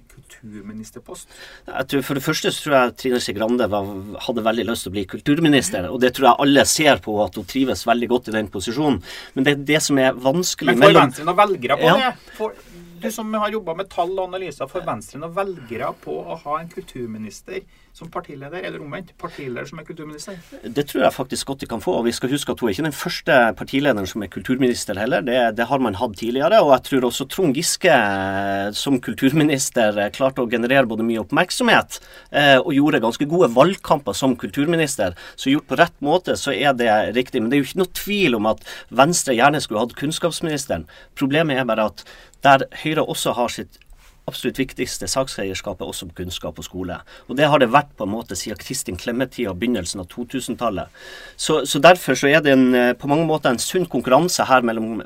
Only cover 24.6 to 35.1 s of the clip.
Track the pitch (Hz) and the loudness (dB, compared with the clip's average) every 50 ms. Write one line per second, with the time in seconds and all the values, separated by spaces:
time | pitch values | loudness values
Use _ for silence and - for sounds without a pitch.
24.6 | 135 123 117 - - - 101 95 107 123 165 202 165 120 123 131 120 113 107 110 | 2 2 2 0 -4 -6 -4 -4 -2 -2 -2 -2 -2 0 2 2 2 2 0 -2
25.6 | 120 120 143 135 131 110 95 92 123 117 98 - 113 113 120 135 143 170 214 226 | -2 0 0 0 0 -2 -2 -2 -4 -6 -6 -6 -6 -4 -2 0 2 4 4 6
26.6 | 170 147 131 127 - - 139 131 123 123 - - 139 - - - 190 147 123 151 | 6 6 6 4 4 2 0 0 0 0 -2 -4 -6 -6 -2 0 0 0 0 0
27.6 | 170 - - - - 180 147 123 107 101 98 98 95 98 98 98 98 98 98 98 | -2 -2 -2 0 4 4 4 4 4 2 0 -2 -2 -2 -2 -2 -2 -2 -2 -2
28.6 | 98 104 104 - - 143 139 120 - - 107 - 139 135 139 160 147 156 143 135 | -4 -4 -6 -4 -2 0 0 0 0 -4 -4 0 0 2 2 2 2 2 2 0
29.6 | - - - 123 113 107 104 104 101 104 - - 135 135 135 135 123 113 120 113 | -2 -2 0 2 2 2 2 0 -2 -2 -2 -2 -2 -2 0 -2 -2 -2 -2 -2
30.6 | 117 120 135 139 131 110 113 107 113 117 113 110 98 - 143 156 185 - - - | 0 2 4 2 2 2 0 -2 -2 -2 -2 -2 -4 -2 0 0 0 0 -2 -2
31.6 | 254 226 185 120 - - - - - - - - - _ - 143 147 139 135 131 | 2 4 4 4 2 0 -6 -16 -16 -20 -20 -20 -12 _ 0 4 6 6 6 6
32.6 | 131 135 139 139 143 156 147 131 107 113 120 - 151 143 165 180 165 120 117 127 | 4 2 2 2 4 4 4 2 2 0 0 -2 -2 0 2 4 4 6 6 6
33.6 | 147 180 196 - - - 165 143 - 104 98 - 143 131 120 - - 104 - 139 | 6 6 4 0 -2 0 0 0 0 -4 -4 0 0 0 0 -2 -4 -6 -2 -2
34.6 | 143 165 170 165 156 135 - - 98 92 | 0 2 2 0 0 0 -2 -2 -4 -4